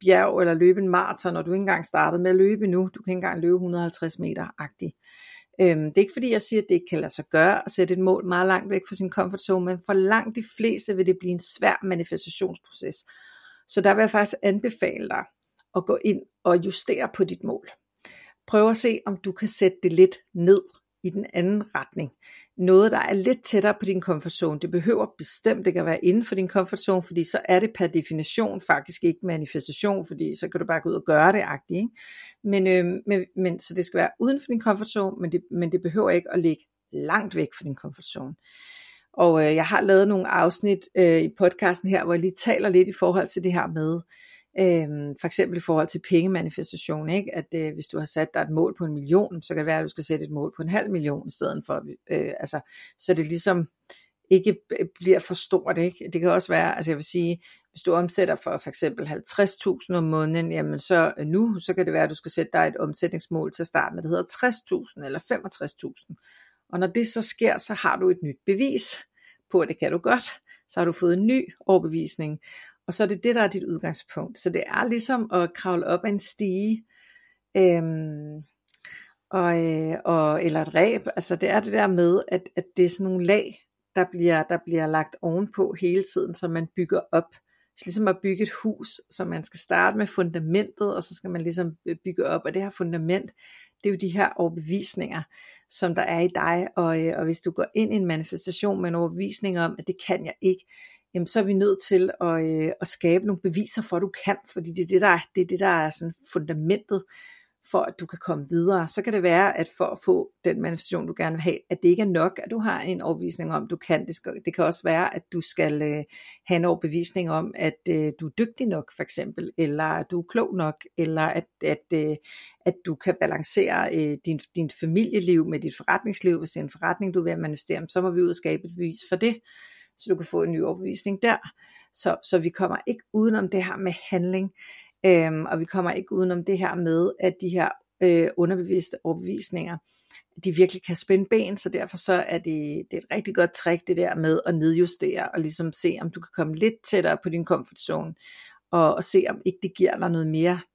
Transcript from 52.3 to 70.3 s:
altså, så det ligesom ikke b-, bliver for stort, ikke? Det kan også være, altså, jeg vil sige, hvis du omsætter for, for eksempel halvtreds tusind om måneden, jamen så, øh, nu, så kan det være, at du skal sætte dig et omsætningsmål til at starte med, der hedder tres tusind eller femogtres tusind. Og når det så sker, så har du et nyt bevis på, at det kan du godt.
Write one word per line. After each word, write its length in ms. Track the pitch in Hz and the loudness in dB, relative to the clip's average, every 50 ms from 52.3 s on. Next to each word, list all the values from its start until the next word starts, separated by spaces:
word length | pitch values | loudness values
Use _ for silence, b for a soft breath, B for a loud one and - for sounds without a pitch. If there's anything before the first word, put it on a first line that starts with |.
| - - | -6 -10
altså, 200 | - 143 - 143 - B B B B B B B | -10 -8 -10 -10 -10 B B B B B B B
så 160 | - - 175 | 0 0 2
det 120 | 160 156 | 2 0
ligesom 420 | 156 170 170 - 202 180 175 160 - _ _ _ B B B B B B _ _ - | -2 -4 -2 0 0 2 0 0 -4 _ _ _ B B B B B B _ _ 4
ikke 260 | 190 185 185 214 - - _ - | 4 4 6 4 -2 -2 _ -8
b-, 260 | - - 170 165 _ | -6 -6 -6 -6 _
bliver 240 | - 175 185 185 190 | 0 4 4 4 4
for 160 | - - 175 | 2 -2 -6
stort, 440 | - - - 190 175 - - - 165 | -6 -2 0 0 0 0 0 0 0
ikke? 320 | 170 180 175 - - 175 165 | 0 -2 -2 -6 -10 -6 -4
Det 80 | 165 | 0
kan 100 | 170 180 | 2 2
også 220 | 170 180 180 - 165 | 2 2 2 2 2
være, 240 | 160 165 - - | 2 2 2 0
altså, 140 | - 160 160 | -2 -2 -2
jeg 60 | 156 | -4
vil 80 | 143 156 | -4 -4
sige, 380 | - - 180 170 170 175 170 b b b b b b | -4 -2 -2 0 0 -2 -4 b b b b b b
hvis 120 | - - - | -20 -6 -2
du 100 | - 165 | 2 2
omsætter 420 | 170 175 175 - 202 185 165 151 | 2 2 0 0 0 2 2 0
for, 220 | - - - - | -2 -4 -6 -6
for 120 | 156 - 147 | -6 -6 -8
eksempel 400 | - - - 147 117 - 151 151 | -6 -4 -4 -4 -4 -4 -8 -8
halvtreds 480 | 151 - - - - - 202 196 - | -8 -8 -8 -4 0 2 2 2 0
tusind 400 | - - 196 180 - - - 180 | -2 -2 -2 -2 -2 -4 -4 -2
om 80 | 175 165 | 0 0
måneden, 480 | 160 156 156 156 156 160 165 165 165 165 | 0 0 0 0 0 0 -2 -2 -2 -2
jamen 260 | 160 151 151 151 147 | -4 -4 -4 -4 -4
så, 340 | - - 185 170 160 160 - - | 0 2 4 4 4 4 0 -4
øh, 80 | 151 | -4
nu, 320 | 151 165 202 226 240 208 180 | 0 0 2 2 2 0 -2
så 140 | - - 180 | -4 -4 -2
kan 120 | 185 180 | -2 0
det 60 | 165 156 | 0 0
være, 120 | 160 156 | 0 0
at 60 | 151 | 0
du 40 | 156 | -2
skal 160 | - - 160 | -6 -12 -8
sætte 200 | - 170 160 - - | -4 -4 -4 0 2
dig 140 | 160 160 | 2 2
et 100 | 156 - | 2 0
omsætningsmål 760 | - - 151 151 - 175 165 165 165 - - 165 160 160 156 - | -2 -6 -6 -4 -2 -4 -4 -4 -6 -8 -6 -6 -4 -4 -4 -6
til 100 | - 170 | -8 -6
at 40 | |
starte 280 | - - 165 - - - | -2 0 0 0 0 -4
med, 80 | 170 165 | -8 -6
der 60 | 156 | -4
hedder 160 | 170 180 180 | -2 -2 -4
tres 320 | - - - 254 247 226 - - | -4 -4 -2 0 0 0 -2 -6
tusind 380 | - 185 - - - - - 143 | -6 -6 -6 -6 -8 -16 -14 -12
eller 140 | 135 139 160 - - | -10 -10 -8 -6 -4
femogtres 460 | 247 - - 190 - - - 147 - | -4 -4 -6 -8 -12 -10 -10 -10 -10
tusind. 420 | - - 135 - _ _ - 160 b b b b b b b b b b b | -12 -14 -14 -14 _ _ -20 -20 b b b b b b b b b b b
Og 100 | - 175 | -4 -2
når 60 | 185 | -2
det 220 | 185 185 233 233 226 | 0 0 0 -2 -2
så 140 | - 226 220 | -2 -4 -4
sker, 360 | - - - 226 214 - - | -4 -2 0 2 2 2 0
så 160 | - - 214 | -2 -6 -6
har 220 | - - - - | -2 0 0 0
du 140 | - 185 185 | 2 2 2
et 80 | 180 180 165 | 2 2 -2
nyt 160 | 147 131 - _ | -8 -8 -4 _
bevis 500 | 196 196 202 269 277 - 240 - - - - - _ b b b b b b b _ | 0 0 2 2 0 0 -2 -4 -4 -6 -10 -12 _ b b b b b b b _
på, 100 | - 180 | 2 2
at 80 | 156 - | 2 0
det 100 | 160 - | -2 -2
kan 140 | 156 147 160 | -2 -2 0
du 60 | 170 | 0
godt. 260 | - 220 247 240 - - | 2 2 2 0 0 -4